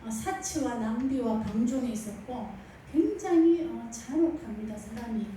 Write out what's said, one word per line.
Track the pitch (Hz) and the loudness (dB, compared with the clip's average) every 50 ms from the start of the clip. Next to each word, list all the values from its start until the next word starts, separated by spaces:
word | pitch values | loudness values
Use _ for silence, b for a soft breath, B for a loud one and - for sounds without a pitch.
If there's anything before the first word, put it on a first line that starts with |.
| - | -8
어, | 226 | -6
사치와 | 226 - - 370 381 381 - - - 320 269 240 240 | -6 -4 -4 -4 -4 -4 -4 -4 -4 -2 -2 -2 -2
낭비와 | 233 220 220 226 240 269 269 262 262 233 226 220 220 | -2 0 0 0 0 0 0 0 0 0 0 0 0
방종에 | 220 202 196 220 240 240 262 262 247 240 | -2 0 0 2 2 2 2 0 0 -2
있었고 | 220 202 - 214 202 - - - 247 247 214 185 185 B B B B B B - | -4 -4 -6 -8 -10 -10 -10 -10 -8 -8 -8 -8 -10 B B B B B B -2
굉장히, | - 285 339 - 415 370 - 381 349 330 330 339 339 339 - - | 2 2 4 4 2 -2 0 4 6 8 8 8 8 6 4 -2
어, | - 233 233 - | -4 -6 -8 -8
잔혹합니다, | - - - - 269 320 330 330 - - - - 208 208 214 214 214 | -10 -12 -8 -2 2 4 4 4 2 0 -6 -8 -8 -8 -8 -8 -8
사람이. | - - - 226 226 240 233 226 214 202 202 196 | -8 -10 -10 -10 -10 -8 -4 -4 -4 -4 -4 -8